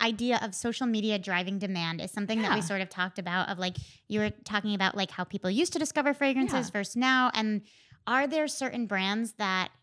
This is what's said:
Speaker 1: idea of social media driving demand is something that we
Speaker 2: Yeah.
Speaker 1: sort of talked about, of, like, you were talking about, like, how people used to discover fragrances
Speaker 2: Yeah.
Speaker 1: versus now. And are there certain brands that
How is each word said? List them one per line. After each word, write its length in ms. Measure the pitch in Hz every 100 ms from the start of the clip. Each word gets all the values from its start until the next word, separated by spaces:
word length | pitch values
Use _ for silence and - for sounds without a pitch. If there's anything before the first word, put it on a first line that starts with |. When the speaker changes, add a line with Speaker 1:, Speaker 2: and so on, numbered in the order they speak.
Speaker 1:
idea 380 | 226 220 240 233
of 100 | 214 -
social 300 | 233 226 247
media 300 | 220 214 208
driving 380 | 196 180 185 196
demand 400 | 196 180 165 165
is 120 | 185
something 300 | 208 202 220
that 80 | 220
we 60 | 220
Speaker 2:
Yeah. 40 |
Speaker 1:
sort 180 | 170 196
of 80 | 185
talked 280 | - 180 -
about, 300 | 175 180 -
of, 80 | 180
like, 180 | 185 180 - - -
you 120 | 214
were 100 | 214
talking 460 | 208 - 208 214 202
about, 200 | 190 202
like, 140 | 190
how 120 | -
people 260 | 180 202 185
used 240 | 208 349
to 60 | -
discover 340 | 302 302 285
fragrances 540 | 277 277 262 262 262 214
Speaker 2:
Yeah. 40 |
Speaker 1:
versus 240 | 208 202 240
now. 360 | 262 262 254
And 300 | 226 214 208 - - _ - -
are 220 | 254 277
there 200 | 311 302
certain 380 | - 262 240 214
brands 480 | 196 190 214 226
that 380 | - 202 185 180 -